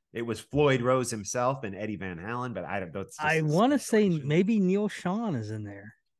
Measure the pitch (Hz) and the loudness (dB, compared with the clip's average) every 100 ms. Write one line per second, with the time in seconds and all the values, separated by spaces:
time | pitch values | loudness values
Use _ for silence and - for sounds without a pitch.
0 | _ 113 117 107 - 139 147 131 120 131 | _ -8 -4 -6 -4 2 4 4 4 2
1 | 120 113 98 123 123 135 113 95 107 98 | 0 -6 -6 -2 0 -2 -6 -6 -6 -6
2 | 95 85 98 123 123 95 80 101 90 98 | -6 -8 -6 -6 -6 -6 -6 -6 -6 -8
3 | 95 - 151 160 151 160 247 285 - 220 | -10 -4 0 2 2 4 4 4 2 4
4 | 208 160 139 156 196 226 180 196 208 - | 4 2 2 2 4 4 4 2 0 -4
5 | 180 202 233 131 107 107 104 101 107 - | -4 -2 -2 -4 -4 -6 -8 -12 -16 -20
6 | _ _ | _ _